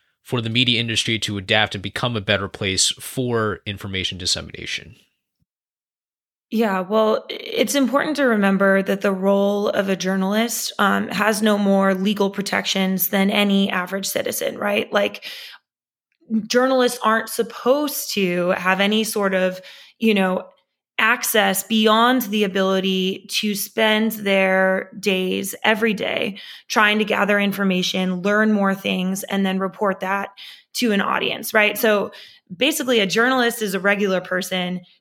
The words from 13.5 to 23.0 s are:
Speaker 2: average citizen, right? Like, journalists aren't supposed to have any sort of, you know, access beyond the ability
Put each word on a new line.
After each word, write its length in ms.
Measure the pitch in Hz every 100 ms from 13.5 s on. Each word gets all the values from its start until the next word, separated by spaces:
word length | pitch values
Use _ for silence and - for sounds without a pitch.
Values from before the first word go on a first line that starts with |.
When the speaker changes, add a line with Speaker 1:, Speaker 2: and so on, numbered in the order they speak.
| 196 196
Speaker 2:
average 360 | 190 180 196 196
citizen, 520 | - - - - -
right? 340 | 208 208 -
Like, 320 | 208 202 - - - - - _ _ _ _ _ _ - 220 208
journalists 520 | 240 254 262 247 247
aren't 240 | 214 226 226
supposed 840 | - 226 - 240 285 294 - -
to 380 | - 185 175 175
have 280 | - 180 185
any 240 | 202 214
sort 300 | 214 220 196
of, 260 | 190 185 185 - - - -
you 140 | 220
know, 340 | 202 190 185 - _ _ _ _ -
access 640 | 226 247 - 220 196 190
beyond 580 | - 220 214 220 233 254
the 200 | 202 214
ability 800 | 202 185 190 190 190 190